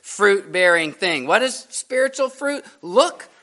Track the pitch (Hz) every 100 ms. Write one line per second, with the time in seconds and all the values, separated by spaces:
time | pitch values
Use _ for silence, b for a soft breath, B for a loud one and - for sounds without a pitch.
0 | - - 202 196 - 175 180 170 156 -
1 | 151 151 131 190 262 - - - - 254
2 | 262 269 262 262 285 285 - B 165 196
3 | 339 - - b